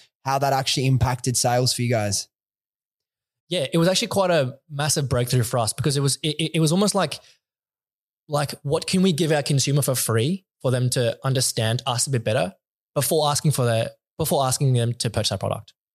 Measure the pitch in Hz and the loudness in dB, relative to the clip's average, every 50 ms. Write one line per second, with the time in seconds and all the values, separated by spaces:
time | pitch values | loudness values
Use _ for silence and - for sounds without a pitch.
0 | - _ _ _ - 135 135 135 139 139 135 135 131 - - 151 127 135 135 120 | -16 _ _ _ -4 -2 0 0 2 2 2 0 0 -2 -2 0 2 2 2 2
1 | 127 131 123 - - 131 117 - - 123 120 123 127 120 - - 120 120 120 113 | 2 0 0 -2 -4 -4 -2 0 0 2 2 2 2 0 -2 -2 -2 -2 0 0
2 | 104 101 98 - - - _ _ _ _ _ _ _ _ _ _ _ _ _ _ | -2 -2 -4 -6 -8 -10 _ _ _ _ _ _ _ _ _ _ _ _ _ _
3 | _ _ _ _ _ _ _ _ _ - 165 180 139 127 - 170 165 180 190 - | _ _ _ _ _ _ _ _ _ -6 -4 -4 -2 -2 0 2 2 2 2 0
4 | 240 208 - 196 190 180 175 160 135 127 - - _ - 151 139 147 147 - 160 | -2 -2 0 0 2 2 2 2 2 0 -4 -10 _ -12 -8 -4 -4 -2 -2 -2
5 | 143 120 131 120 123 - - 127 117 - - 123 113 107 - - - 151 135 143 | -2 0 0 0 0 0 0 0 0 0 0 -2 -2 -2 -2 -2 -2 -2 0 0
6 | 139 139 131 - - 156 147 - 160 156 - 165 160 147 165 190 208 202 - 202 | 0 -2 -2 -2 -4 -4 -4 -2 -4 -2 0 0 2 2 2 2 2 2 2 0
7 | 175 143 - - - - _ _ _ _ _ _ _ _ _ _ _ _ _ _ | 0 -2 -4 -8 -16 -20 _ _ _ _ _ _ _ _ _ _ _ _ _ _
8 | _ _ _ _ _ - 147 147 143 139 - - - 143 147 160 - - - 190 | _ _ _ _ _ -4 -4 -2 -2 -4 -6 -8 -4 -4 -2 -2 -2 0 2 2
9 | 185 196 170 135 175 147 156 147 139 - 151 135 - 143 139 147 139 - 127 120 | 4 4 2 2 2 2 2 2 2 2 0 0 2 2 2 2 2 2 0 -2
10 | - - 113 113 113 143 190 196 - _ _ _ - 135 123 123 123 123 - 135 | 0 0 2 2 2 0 -2 -4 -6 _ _ _ -2 0 0 2 0 0 0 2
11 | 120 117 - - - 135 131 131 123 - - - 113 110 117 131 - 139 123 117 | 0 0 0 -2 -2 -2 0 0 0 -2 -2 -2 0 0 0 -2 -2 -2 -2 -2
12 | - 143 135 117 110 110 110 135 165 190 - _ _ _ _ _ _ _ - 151 | -2 -2 -2 -2 0 0 0 0 -2 -4 -6 _ _ _ _ _ _ _ -4 -4
13 | 131 - - 156 151 147 143 - - 160 135 - 123 117 113 113 117 - - _ | -2 0 0 2 2 2 0 0 0 0 2 2 2 2 2 0 0 -4 -6 _
14 | _ _ _ - 160 - 185 147 139 131 123 - 147 135 127 120 117 117 117 - | _ _ _ -6 -2 0 0 2 2 0 0 0 2 2 2 2 2 0 -2 -4
15 | - 117 - 113 107 - 104 95 - 104 101 104 104 - - _ _ _ | -4 -4 -2 -2 -2 -2 -2 -4 -4 -4 -4 -6 -8 -14 -20 _ _ _